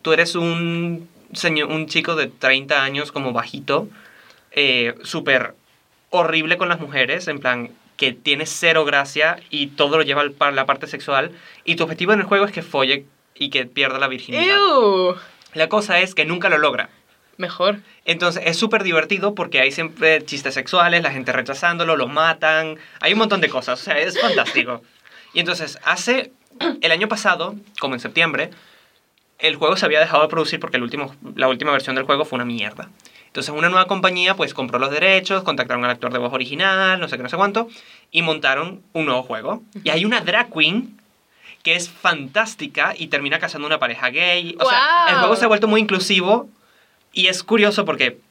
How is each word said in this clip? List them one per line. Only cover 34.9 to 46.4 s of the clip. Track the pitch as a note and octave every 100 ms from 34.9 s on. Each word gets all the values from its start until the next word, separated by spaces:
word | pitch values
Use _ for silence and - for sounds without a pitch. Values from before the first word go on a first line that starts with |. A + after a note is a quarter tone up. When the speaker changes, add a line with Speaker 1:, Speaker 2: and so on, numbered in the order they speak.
Speaker 1:
derechos, | D3 F#3 F#3+ F#3+ F#3+
contactaron | F#3 C#3+ A#2+ B2 B2
al |
actor | A#2+ A#2+
de | B2
voz | A#2+
original, | C3 B2+ C#3+ F#3+ F#3+ F#3+ F#3
no | D#3
sé | B2
qué, |
no | B2
sé | E3+
cuánto, | G3+ G#3+ A#3 - - - _
y | E3
montaron | E3 D#3 D3 C3+ E3+ G3 _
un | D#3+ D3+
nuevo | B2+
juego. | B2+ A2 B2 A#3 - -
Y | -
hay | D#3+ G#3
una | A#3
drag | E3 G#3+ A#3+
queen | D#3 D#3 G#3 - - _ _ _ _ - -
que | - F3
es | F3
fantástica | - F#3 D#3+ C3+ G#3 A3 - D3+ - E3 -
y | D#3+
termina | C#3+ C#3+ D#3+
casando | E3 D#3 D3
una | D#3
pareja | B2+ A#2 B2
gay. | C#3 F3 F3+ E3+ -
O | B3+
sea, | B3 C#4+ E4+ E4
el |
Speaker 2:
¡Guau! | C4+
Speaker 1:
juego | A#3 A#3
se | A#3
ha |
vuelto | G#3 G#3+
muy | G#3+
inclusivo | G#3+ F#3 F#3 F#3+ F3+ A#3